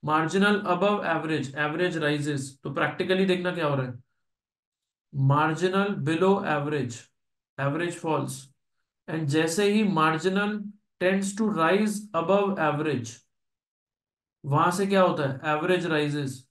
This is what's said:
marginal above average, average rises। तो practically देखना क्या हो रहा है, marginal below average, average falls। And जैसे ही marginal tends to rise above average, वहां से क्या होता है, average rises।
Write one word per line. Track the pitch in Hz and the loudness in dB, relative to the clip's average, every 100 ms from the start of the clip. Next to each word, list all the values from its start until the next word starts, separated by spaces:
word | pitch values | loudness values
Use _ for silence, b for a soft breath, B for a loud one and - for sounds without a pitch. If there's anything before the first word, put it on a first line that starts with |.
marginal | 147 156 160 190 202 208 180 | 0 0 0 2 2 2 0
above | 175 202 202 | 0 2 0
average, | 175 160 156 156 135 151 | 0 -2 -2 -4 -4 -4
average | 147 160 180 165 | -4 0 -2 0
rises। | 151 147 143 139 - - | 0 0 -2 -4 -6 -10
तो | - | -8
practically | 139 151 - 185 185 190 | -4 -4 -2 -2 2 2
देखना | 180 180 | 2 0
क्या | 175 156 | -2 -2
हो | 139 | -2
रहा | 127 | -4
है, | 117 - _ _ _ _ _ _ _ _ _ _ | -8 -18 _ _ _ _ _ _ _ _ _ _
marginal | 143 135 143 156 156 180 190 202 180 | 0 2 4 2 2 0 2 0 -2
below | 139 160 185 196 160 | -2 2 2 2 0
average, | 151 143 151 120 - - _ _ _ _ - | -2 -2 -4 -4 -8 -18 _ _ _ _ -6
average | 139 151 175 170 | -4 -2 -4 -6
falls। | 165 147 131 - - _ _ _ _ _ - | -4 -2 -2 -8 -16 _ _ _ _ _ -8
And | 160 156 | -4 0
जैसे | 151 160 165 202 | 2 2 2 2
ही | 208 208 | 4 2
marginal | 160 156 156 185 190 208 214 - - _ _ | 4 2 2 0 0 -2 -4 -8 -14 _ _
tends | 180 196 196 - | 0 2 -2 -2
to | 220 | -2
rise | 160 160 196 214 208 - | 2 2 4 2 -2 -4
above | 165 165 196 196 196 | -4 2 2 2 0
average, | 156 147 151 131 113 - _ _ _ _ _ _ _ _ _ _ _ _ | -2 0 -2 -2 -6 -14 _ _ _ _ _ _ _ _ _ _ _ _
वहां | 143 147 175 | -2 2 2
से | 180 196 | 2 2
क्या | 196 | 4
होता | 185 151 139 | 4 2 -2
है, | 135 156 | -4 -2
average | 151 170 180 165 | -2 2 0 2
rises। | 156 147 147 139 120 - | 0 0 -2 -6 -8 -16